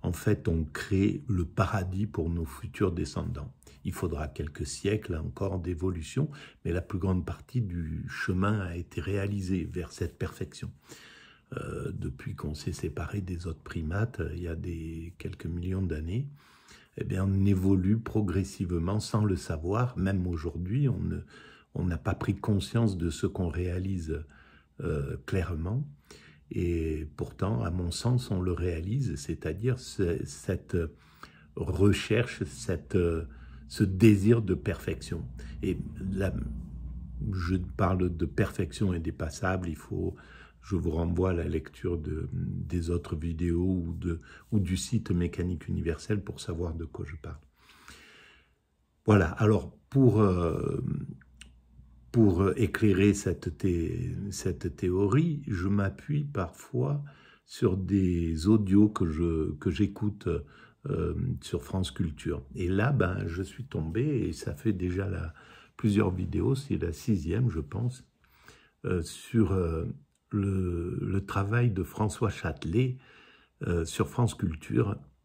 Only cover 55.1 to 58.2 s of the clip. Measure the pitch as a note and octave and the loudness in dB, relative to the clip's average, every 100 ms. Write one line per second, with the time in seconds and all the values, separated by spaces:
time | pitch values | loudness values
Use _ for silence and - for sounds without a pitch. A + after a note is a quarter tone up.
55.1 | B2+ E3+ D3 - F2+ F#2 G2+ G2 - - | 4 4 0 -2 -2 2 2 2 -2 -2
56.1 | G#2 - - F2 - - A#2+ C3+ D3 - | -2 -2 -4 -4 -8 -6 -2 0 -2 -4
57.1 | - - - _ - A2+ F#2+ F#2 G2 F#2 | -16 -20 -20 _ 0 2 2 2 4 4
58.1 | F2 | 2